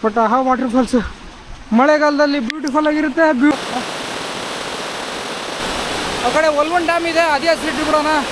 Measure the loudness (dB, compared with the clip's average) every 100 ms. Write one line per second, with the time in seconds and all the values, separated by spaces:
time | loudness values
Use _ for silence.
0 | 0 2 4 4 2 2 2 2 2 2
1 | 0 -8 -16 -18 -18 -18 0 4 6 6
2 | 4 4 2 2 -2 -4 -2 2 2 2
3 | 0 2 4 4 4 2 -2 -6 -6 -8
4 | -8 -8 -8 -8 -8 -8 -8 -8 -8 -8
5 | -8 -8 -8 -8 -8 -8 -6 -4 -4 -4
6 | -4 -2 0 2 2 2 0 0 0 0
7 | 0 0 2 2 0 0 -2 -4 0 0
8 | 2 0 -2